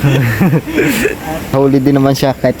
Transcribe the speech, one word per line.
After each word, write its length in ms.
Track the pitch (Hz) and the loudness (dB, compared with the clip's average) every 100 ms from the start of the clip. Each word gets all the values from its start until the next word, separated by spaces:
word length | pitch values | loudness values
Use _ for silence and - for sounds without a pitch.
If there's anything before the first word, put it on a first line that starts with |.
<laughs> 1500 | 139 135 117 110 180 131 - 320 320 220 - - - 156 - | 0 2 0 0 2 2 0 -2 0 0 -2 -4 -8 -8 -2
Huli 280 | 135 139 135 | 0 2 2
din 160 | 131 139 | 2 2
naman 160 | 135 | 2
siya 180 | 135 139 | 2 -2
kahit 240 | 127 127 120 | 0 -2 -2